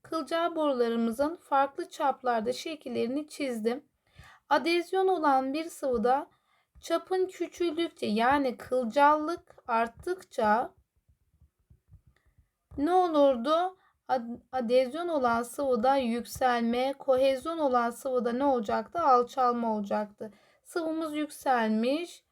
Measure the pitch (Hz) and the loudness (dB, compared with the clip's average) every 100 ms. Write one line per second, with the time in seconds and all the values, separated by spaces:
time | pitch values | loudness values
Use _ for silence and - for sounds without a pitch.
0 | - 320 302 330 339 320 302 254 233 233 | -8 -8 -4 -2 -2 0 0 0 0 0
1 | 226 226 294 349 _ 277 277 277 339 - | -2 0 -2 -4 _ 0 0 -2 -12 -2
2 | 294 262 254 233 220 - 330 311 262 233 | -2 0 -2 -2 -2 -6 -8 -10 -6 -4
3 | 233 277 302 - 277 233 220 254 _ _ | -2 -4 -8 -6 -6 -2 -4 -4 _ _
4 | _ - - - _ 294 330 349 330 381 | _ -20 -20 -20 _ 0 2 -2 0 0
5 | 381 359 302 269 262 294 330 - 277 240 | 2 2 2 2 0 -6 -8 -6 -2 0
6 | 233 269 349 _ _ _ _ _ - 330 | 2 0 -2 _ _ _ _ _ -4 -4
7 | 339 370 370 - 330 - 339 311 330 - | -2 -2 -2 -4 -10 -4 -4 -2 -6 -4
8 | 233 208 240 285 269 208 - 254 233 285 | -2 2 2 2 0 -4 -4 -4 0 4
9 | 285 302 302 349 _ - - 226 233 - | 6 4 0 -6 _ -18 -2 -2 -2 -6
10 | 359 370 - - 220 220 - _ _ _ | -8 -8 -8 -2 2 2 0 _ _ _
11 | _ _ _ _ _ _ _ - _ - | _ _ _ _ _ _ _ -20 _ -20
12 | _ _ _ _ _ _ _ - 294 370 | _ _ _ _ _ _ _ -4 2 4
13 | 359 302 277 247 240 320 370 381 _ _ | 4 6 4 4 2 2 0 -6 _ _
14 | - 254 233 240 _ 262 226 254 254 302 | -2 -2 -2 -14 _ -6 2 2 2 -4
15 | 349 311 247 233 240 - 277 240 254 277 | -4 0 0 0 -4 -4 0 2 2 2
16 | 240 233 226 - 254 240 233 240 269 269 | 0 -4 -6 0 0 2 0 0 -2 -2
17 | - 254 269 262 285 330 285 247 240 233 | 0 4 4 2 -4 -2 2 2 0 -4
18 | 269 254 233 240 285 254 214 226 220 339 | -2 -2 0 0 0 0 0 -4 -4 -2
19 | 311 247 240 - 247 240 233 214 202 208 | 4 4 4 0 0 0 -2 -4 -4 -4
20 | 208 _ 220 _ _ _ - 349 320 320 | -4 _ -18 _ _ _ -8 -6 -4 -4
21 | 311 302 302 - 285 247 220 220 233 294 | -4 -6 -8 -4 0 0 2 0 0 -2
22 | 349 - _ | -6 -14 _